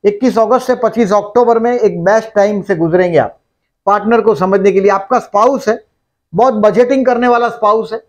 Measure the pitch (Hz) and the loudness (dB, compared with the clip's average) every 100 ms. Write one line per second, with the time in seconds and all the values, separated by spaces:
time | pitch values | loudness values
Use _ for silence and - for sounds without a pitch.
0 | 202 202 254 220 220 254 247 247 220 220 | -2 0 -2 0 0 0 0 -2 -2 -2
1 | 208 202 202 240 233 233 233 247 214 175 | 0 0 0 0 2 0 0 0 -2 0
2 | 170 220 220 208 202 208 180 175 165 180 | 0 0 0 -2 0 -2 -4 -2 0 2
3 | 180 156 107 - _ _ _ _ - 202 | 2 0 0 -6 _ _ _ _ -2 0
4 | 202 233 214 190 180 196 196 190 196 196 | 0 0 2 0 0 2 2 2 0 0
5 | - 247 - 202 233 269 - 233 _ _ | -2 -4 -2 0 0 0 -4 -6 _ _
6 | _ _ _ 170 254 220 208 190 247 269 | _ _ _ 0 0 2 2 2 2 2
7 | 254 240 247 240 233 - 208 220 214 220 | 0 0 0 0 -2 -2 0 0 -4 -12